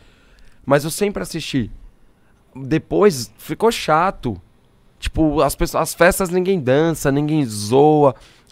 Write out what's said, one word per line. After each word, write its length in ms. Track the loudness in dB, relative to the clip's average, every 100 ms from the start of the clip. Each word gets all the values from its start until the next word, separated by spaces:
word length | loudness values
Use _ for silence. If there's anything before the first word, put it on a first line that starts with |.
| _ _ _ _ -20 -12 0
Mas 180 | 0
eu 60 | 0
sempre 320 | -2 -4 -4
assisti. 480 | -8 -8 -6 -4 -4 -10 -20 -20 _ _ _ _ _
Depois 800 | -14 -4 -4 0 2 2 2 -6 -14
ficou 320 | -12 -2 -2
chato. 720 | 0 0 0 0 -4 -8 -8 -12 _ _ _ _ _
Tipo, 420 | -6 0 0 2
as 140 | 0
pessoas, 280 | 0 -4 -2
as 100 | -4
festas 340 | 2 2 4 0
ninguém 300 | 0 0 0
dança, 500 | 2 2 2 0 -2
ninguém 320 | 0 0 0 -2
zoa. 680 | -4 0 4 6 6 4 2 -8 _ _